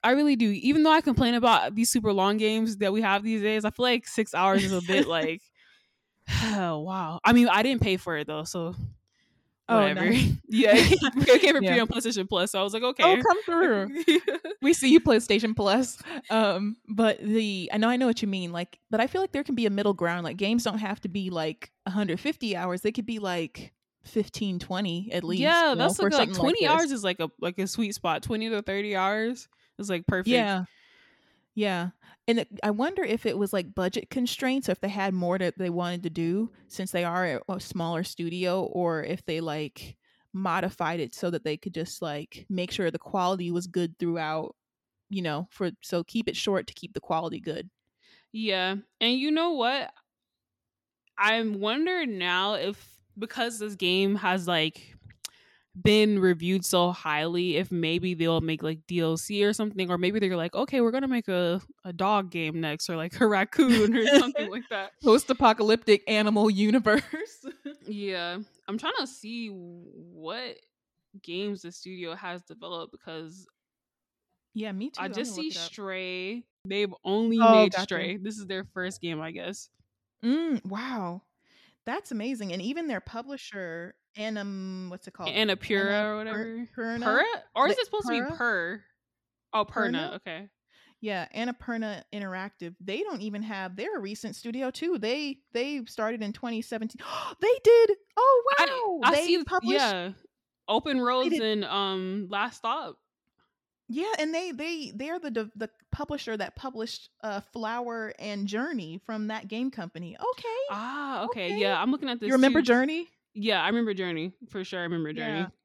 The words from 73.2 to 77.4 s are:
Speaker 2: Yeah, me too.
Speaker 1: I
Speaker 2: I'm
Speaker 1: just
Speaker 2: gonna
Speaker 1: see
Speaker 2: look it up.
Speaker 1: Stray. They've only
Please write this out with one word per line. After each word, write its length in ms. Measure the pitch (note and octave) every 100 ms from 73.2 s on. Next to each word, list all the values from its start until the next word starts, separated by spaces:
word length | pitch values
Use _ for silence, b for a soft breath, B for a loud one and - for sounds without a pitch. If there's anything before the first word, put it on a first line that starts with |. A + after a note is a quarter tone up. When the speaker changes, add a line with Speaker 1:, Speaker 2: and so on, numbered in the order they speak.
| D#3+ F#3 F#3 _ _ _ _ _ _ _ _ _ _ A3
Speaker 2:
Yeah, 160 | G#3+
me 180 | F#3+ B3+
too. 140 | -
Speaker 1:
I 40 | F#3
Speaker 2:
I'm 60 |
Speaker 1:
just 140 | G3+ B3
Speaker 2:
gonna 80 | G#3
Speaker 1:
see 60 |
Speaker 2:
look 80 | D#4+
it 60 | D#4
up. 160 | E3+
Speaker 1:
Stray. 720 | - G3 F#3 F#3 F#3 F#3 A#3+ - _
They've 300 | F#3+ G3 G3+ F3+
only 340 | - G3+ A3+ A3+